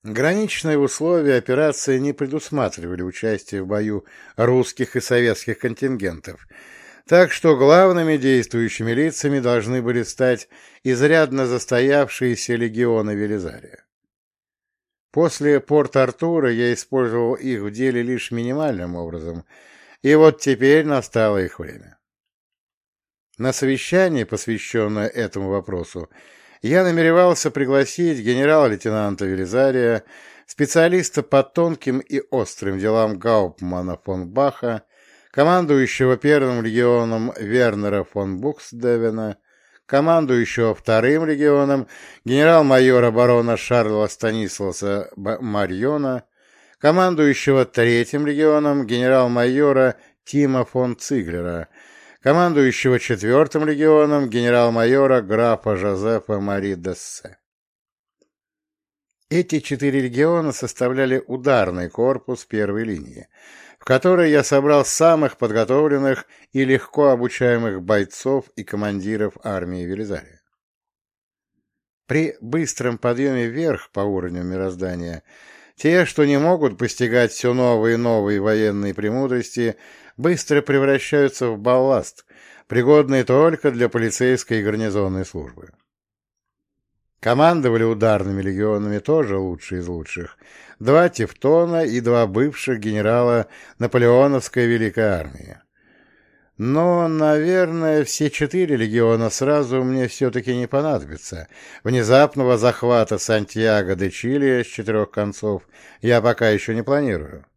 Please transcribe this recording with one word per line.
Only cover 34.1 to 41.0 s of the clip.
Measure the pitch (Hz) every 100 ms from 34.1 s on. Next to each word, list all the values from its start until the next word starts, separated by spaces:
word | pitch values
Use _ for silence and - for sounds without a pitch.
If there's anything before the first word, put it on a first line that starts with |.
| 92 87
Баха, | 110 139 - 120 110 _ _ _ _ _
командующего | - 156 180 165 139 127 - 131 127
первым | 147 147 131 120
легионом | 113 113 120 120 117 113 117 -
Вернера | 104 123 120 104 101 101
фон | 90 101 98 95
Буксдевена, | 135 143 - 120 120 117 113 110 110 98 _ _ _ _
командующего | - 135 160 165 143 123 113 - 113
вторым | 104 - 110